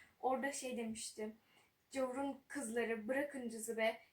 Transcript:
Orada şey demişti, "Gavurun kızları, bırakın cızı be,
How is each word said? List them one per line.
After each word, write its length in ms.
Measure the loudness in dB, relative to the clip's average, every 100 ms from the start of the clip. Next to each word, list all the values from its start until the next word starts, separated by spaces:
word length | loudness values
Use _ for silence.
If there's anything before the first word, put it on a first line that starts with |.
| -20 _
Orada 320 | 2 4 2
şey 260 | -2 -2 -2
demişti, 600 | -2 -4 -6 -4 -6 -6 _ _ _ _ _
"Gavurun 500 | 0 0 2 -2 -2 -6
kızları, 600 | -6 -2 0 2 0 2
bırakın 420 | 2 2 -2 -4
cızı 280 | -4 -2 2
be, 240 | 2 2 -8